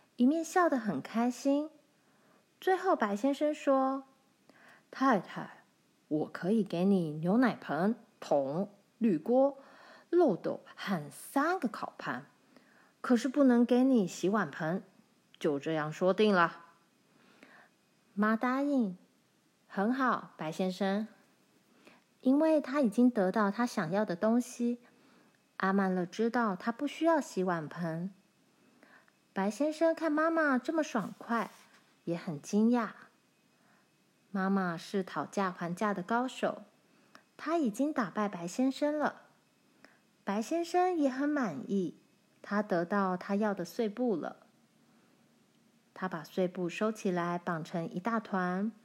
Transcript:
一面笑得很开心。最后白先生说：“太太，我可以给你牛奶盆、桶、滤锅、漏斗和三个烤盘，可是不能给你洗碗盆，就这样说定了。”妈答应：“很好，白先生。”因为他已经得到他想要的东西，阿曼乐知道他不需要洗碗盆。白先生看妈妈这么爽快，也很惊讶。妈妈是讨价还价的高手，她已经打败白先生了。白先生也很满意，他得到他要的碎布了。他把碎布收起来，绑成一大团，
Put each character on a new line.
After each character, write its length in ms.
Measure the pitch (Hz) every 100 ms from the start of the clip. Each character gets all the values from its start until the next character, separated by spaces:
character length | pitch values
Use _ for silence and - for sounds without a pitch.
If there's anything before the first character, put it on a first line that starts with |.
| _ -
一 80 |
面 180 | 247 320
笑 240 | 320 370 339
得 120 | 269
很 240 | 214 139
开 280 | - 220 240
心。 380 | 247 277 285 302 - _ _ _ _ _ _ _ _
最 160 | -
后 220 | 370 359 320
白 180 | 214
先 200 | 202 269
生 180 | 277 302
说 520 | 302 - 269 262 269 269 _ _ _ _ - - - _
：“太 300 | - 269 214
太， 380 | - - - - _ _ _ _ -
我 200 | 151 156
可 220 | - 170
以 140 | 226
给 220 | 196 170 190
你 260 | 196 165
牛 240 | 151 170 220
奶 180 | 254
盆、 400 | 160 - 147 190 226 - _
桶、 520 | - 147 135 156 196 - _ -
滤 200 | 226 156
锅、 400 | 156 247 277 277 - - - - _
漏 240 | 339 320
斗 300 | 175 - - -
和 340 | - - 185 147
三 500 | - - 277 302 370
个 80 | 262
烤 240 | - - -
盘， 260 | - 240 - _ _ _ _ _ _ _
可 140 | -
是 140 | 240 269
不 160 | 294
能 200 | 269 240
给 200 | 240 247
你 220 | 262 254 180
洗 220 | - 175
碗 220 | 214 165
盆， 320 | - 156 185 - _ _ _ _ -
就 220 | 170 143
这 140 | 156
样 180 | 160 151
说 200 | 156 185
定 180 | 185 214
了。” 320 | 190 170 - - _ _ _ _ _ _ _ - - - _ _ _ _
妈 200 | - 214
答 280 | 226 254 262
应 340 | 285 277 208 180 _ _ _ _ _ _ _
：“很 240 | - 202
好， 400 | 254 254 185 - -
白 140 | 160
先 220 | 165 185
生。” 340 | 180 196 202 220 - _ _ _ _ _ _ - - _ _
因 180 | 254 277
为 200 | 320 311
他 200 | 262 285
已 80 | 247
经 200 | 202 247
得 220 | 240 185
到 220 | 220 202
他 120 | 202
想 280 | 240 - 160
要 120 | 196
的 120 | 208 175
东 240 | 214 240
西， 380 | 240 - 240 240 - _ _ _ _ _ _ -
阿 140 | 190
曼 220 | 196 190
乐 120 | 185 175
知 240 | - 226
道 260 | 247 226 185
他 160 | -
不 140 | 226 285
需 180 | -
要 160 | 320 320
洗 240 | - -
碗 240 | 185 170 147
盆。 420 | - 170 160 185 - _ _ _ _ _ _ - - _ _ _
白 180 | - 196
先 220 | 214 294
生 220 | 302 330
看 160 | 320 320
妈 200 | 302 320
妈 260 | 330 302 254
这 160 | -
么 100 | 320
爽 300 | 294 240 175 -
快， 320 | - 233 196 - - _ _ _
也 120 | - 170
很 240 | 185 143
惊 300 | - 202 226
讶。 200 | 240 208 - - _ _ _ _ _ _ _ _ _ _ _ _
妈 180 | 196 190
妈 280 | 196 185 170
是 260 | - 202
讨 240 | 185 - 170
价 240 | - 190
还 240 | 180 170
价 180 | 175 208
的 100 | 185
高 240 | 180 233 254
手， 360 | - 190 - - _ _ _ _ - _ -
她 220 | - 339
已 120 | 262
经 220 | 208 285
打 180 | 294 196
败 180 | - 202
白 180 | 180 170
先 240 | - 262
生 280 | 262 294 302
了。 240 | 277 - - _ _ _ _ _ - _ _ _
白 160 | - 202
先 240 | 226 330
生 300 | 339 359 359 349
也 140 | 277
很 180 | 254 285
满 300 | 294 226 254 -
意， 260 | 202 175 - _ _ _ _
他 220 | - 202
得 220 | 208 175
到 320 | 175 202 190 180
他 200 | - 202
要 160 | 214
的 120 | 190
碎 240 | 170 - 220
布 280 | 208 247 175
了。 300 | 64 - _ _ _ _ _ _ _ _ _ _ _ _ _ _ _
他 160 | - 185
把 160 | 170
碎 240 | 151 - 180
布 200 | 180 175
收 220 | 170 220
起 200 | 220 202
来， 280 | 180 170 175
绑 240 | 180 165
成 260 | 156 170 165
一 120 | 175
大 180 | 202 226
团， 540 | 220 190 180 180 214 -